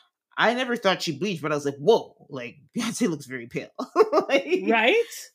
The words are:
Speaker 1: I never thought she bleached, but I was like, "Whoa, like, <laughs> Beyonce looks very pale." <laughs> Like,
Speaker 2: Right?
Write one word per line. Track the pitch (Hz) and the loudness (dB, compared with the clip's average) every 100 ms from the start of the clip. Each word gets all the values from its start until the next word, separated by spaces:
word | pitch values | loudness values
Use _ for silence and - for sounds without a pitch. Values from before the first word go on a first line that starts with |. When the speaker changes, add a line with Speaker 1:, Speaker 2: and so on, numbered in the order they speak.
| _ _ _ - | _ _ _ 2
Speaker 1:
I | 196 | 4
never | 247 254 233 | 4 0 2
thought | 196 175 | 2 2
she | 170 135 | -2 -2
bleached, | 208 165 | -4 -2
but | 156 | -2
I | 147 | -2
was | 139 | -2
like, | 131 | -2
"Whoa, | 156 226 - _ - | 2 0 0 _ -16
like, | 139 120 - _ | -12 -12 -16 _
<laughs> | - | -6
Beyonce | 226 - 220 | -4 -2 -2
looks | 147 123 | -2 -8
very | 127 117 | -12 -10
pale." | 143 - - 269 - | -10 -10 -10 0 2
<laughs> | 440 320 - | 4 2 2
Like, | 269 294 370 - | 0 0 -2 2
Speaker 2:
Right? | 226 226 440 466 - - | 4 4 4 0 -6 -18